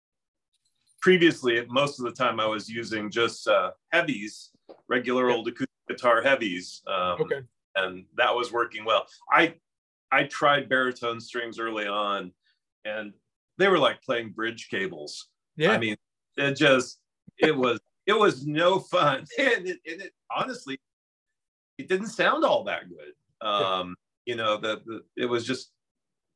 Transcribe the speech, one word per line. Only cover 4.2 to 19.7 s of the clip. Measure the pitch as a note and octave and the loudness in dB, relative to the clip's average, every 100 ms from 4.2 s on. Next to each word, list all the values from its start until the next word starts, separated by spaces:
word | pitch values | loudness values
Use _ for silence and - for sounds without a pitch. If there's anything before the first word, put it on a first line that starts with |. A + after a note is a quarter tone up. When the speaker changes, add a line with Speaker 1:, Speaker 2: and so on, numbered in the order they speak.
| G#2+ - - _ - - - | -8 -12 -20 _ -20 -20 -4
Speaker 1:
regular | B2+ B2 B2+ B2 | -2 0 2 2
Speaker 2:
Yeah. | A#2 | 2
Speaker 1:
old | A#2 | -2
acoustic | A#2+ C3 _ - | -6 -8 _ -12
guitar | - B2 A#2 | 0 2 4
heavies. | C3 C3+ A2 F2+ F2+ - - | 4 2 0 -4 -8 -14 -6
Um, | F#2+ F2+ F2 | -2 0 -2
Speaker 2:
Okay. | D#3+ C#3 B2+ _ _ G2 | -2 -6 -8 _ _ -4
Speaker 1:
and | F#2 F#2 F#2 A2+ | -4 -6 -10 0
that | A#2+ | 2
was | A#2+ A#2+ | 2 0
working | A#2+ A#2+ A2+ | -2 -2 -4
well. | A2 G#2 - - - | 0 0 0 -10 2
I, | D3 E3 - _ _ _ _ _ | 2 2 -2 _ _ _ _ _
I | C#3 | 0
tried | C#3+ - D3 C#3+ C3+ | 0 2 2 2 2
baritone | C3 B2+ B2 A#2+ A2+ | 0 0 -2 -6 -6
strings | A2+ B2 A#2 G#2 | -8 -8 -8 -6
early | A2+ G#2+ G#2 | -6 -4 -2
on, | G2+ G#2 G2 F2+ - _ _ _ _ | -2 -2 -4 -6 -14 _ _ _ _
and | G#2+ G#2+ G#2 - _ _ _ - | -10 -8 -10 -16 _ _ _ 0
they | G3 | 4
were | F3 | 6
like | B2 G#2 | 4 0
playing | - A#2+ A2+ | -4 -4 -4
bridge | A2 A2+ A#2 - | -6 -6 -6 -8
cables. | G#2 F#2+ E2 D2+ - - _ _ - | -6 -4 -8 -14 -14 -18 _ _ -2
Speaker 2:
Yeah. | D#3 | 2
Speaker 1:
I | G#3+ | 2
mean, | A2 - _ _ _ - | -2 -6 _ _ _ -4
it | C#3 | -2
just, | C3+ D3 C3 B2 - _ _ _ - | 2 4 4 2 -10 _ _ _ 2
it | D#3 | 2
was, | C#3+ B2+ A2+ - _ - | 4 2 0 -6 _ 0
it | A3 | 4
was | G3+ B2+ D3 | 4 2 -2
no | D3+ F3 F#3+ | 2 4 2
fun. | - F3+ D3+ C3+ D#3 | 0 2 2 2 -2
<laughs> | C4+ | 0
And | C#4 A3+ | 0 0
it, | F3+ | -2